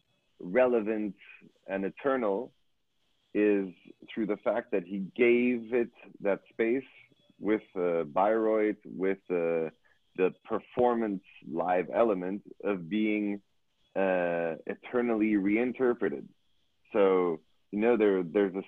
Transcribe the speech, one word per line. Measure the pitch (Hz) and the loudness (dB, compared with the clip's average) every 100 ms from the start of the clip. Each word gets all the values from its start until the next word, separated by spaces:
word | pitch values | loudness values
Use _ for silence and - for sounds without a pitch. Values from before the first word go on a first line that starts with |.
| _ _ _ - | _ _ _ -16
relevant | 87 101 127 120 107 110 107 95 - - - _ - | -2 2 4 2 0 -4 -4 -8 -18 -20 -20 _ -8
and | 98 | -4
eternal | 98 - 143 135 110 98 131 _ _ _ _ _ _ _ _ | -4 -4 -2 0 0 -2 -6 _ _ _ _ _ _ _ _
is | 104 104 101 95 85 - - - | 0 2 2 0 -8 -20 -20 -12
through | - 104 | -6 -4
the | 101 | -4
fact | - 110 - | -4 -4 -2
that | 101 | -4
he | 87 98 95 - | -4 -6 -6 0
gave | 120 120 123 123 110 | 4 4 2 -2 -2
it | 120 117 - - - | -2 -2 -6 -20 -6
that | 101 92 _ | -2 -2 _
space | - 113 127 131 - - _ _ - | -2 0 0 -4 -16 -20 _ _ -8
with, | 95 107 - 95 | -2 -2 -2 -2
uh, | 87 85 | 0 0
Bayreuth, | 78 76 101 113 110 110 107 101 | -2 0 2 2 2 2 0 -2
with, | - 62 95 95 - | -8 -4 -2 -2 -2
uh, | 90 85 82 80 - _ _ _ - | -2 0 -2 -4 -8 _ _ _ -2
the | 90 - | -2 -2
performance | - 107 - - 123 117 113 95 - - - | -6 -8 -4 0 2 2 -2 -4 -10 -20 -8
live | 80 85 90 85 | -4 0 0 0
element | 98 117 95 90 101 - - | 2 2 0 -4 -8 -10 -8
of | - 98 82 | -4 -4 -4
being, | 107 107 107 104 101 _ _ _ _ _ - | -2 0 0 -2 -6 _ _ _ _ _ -2
uh, | 95 92 87 85 82 80 - | 0 0 0 -2 -4 -6 -8
eternally | - - 123 120 113 107 104 | -12 -6 -2 0 2 2 2
reinterpreted. | 95 107 123 117 127 120 87 71 - _ _ _ _ _ _ | 2 2 0 0 0 0 -2 -4 -10 _ _ _ _ _ _
So, | 110 98 92 90 78 _ _ _ | 2 4 4 2 -2 _ _ _
you | 101 | 0
know, | 113 120 | 2 4
there, | 107 95 | 4 2
there's | 87 95 101 | 0 0 0
a | 92 | -2